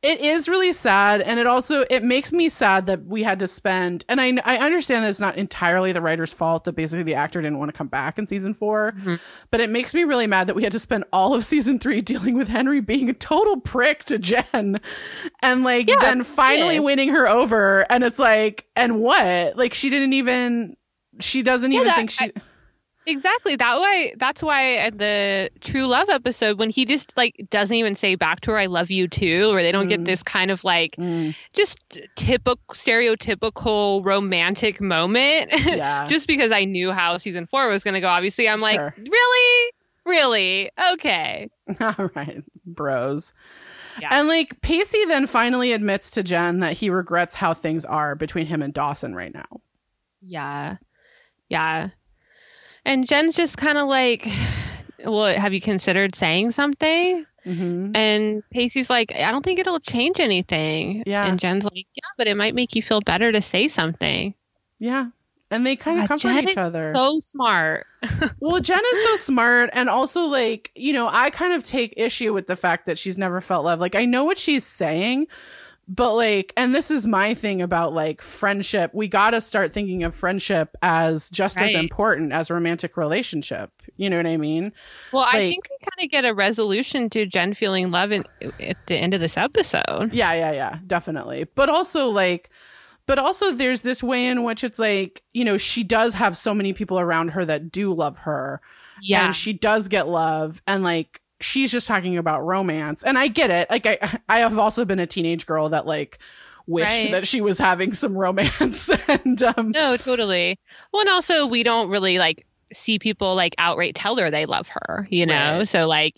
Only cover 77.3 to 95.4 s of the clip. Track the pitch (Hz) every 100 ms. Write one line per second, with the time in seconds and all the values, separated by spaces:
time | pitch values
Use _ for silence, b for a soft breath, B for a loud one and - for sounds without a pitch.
77.3 | 226 214 196 175 175 170 165 156 156 -
78.3 | - 202 196 190 208 170 196 214 196 214
79.3 | 226 - 214 175 208 202 180 165 - 180
80.3 | 196 - 185 156 - 180 165 165 160 -
81.3 | 180 190 185 202 196 165 - 214 156 156
82.3 | 143 160 170 170 170 170 - 151 180 247
83.3 | 156 143 - 101 _ - - 196 175 170
84.3 | 160 151 160 196 - B B B 262 247
85.3 | 240 185 359 - 554 - 370 330 294 247
86.3 | 208 196 226 214 196 262 285 233 226 208
87.3 | 185 175 202 208 190 185 175 202 208 -
88.3 | _ - - - 190 - 160 170 190 165
89.3 | - 233 440 370 - - - 220 226 196
90.3 | 165 160 147 127 160 185 180 - 156 -
91.3 | 131 156 - 277 311 370 330 262 202 185
92.3 | 175 _ B B B B B - 269 277
93.3 | 381 403 247 262 254 247 254 247 254 247
94.3 | 247 233 226 254 220 220 202 190 - _
95.3 | 233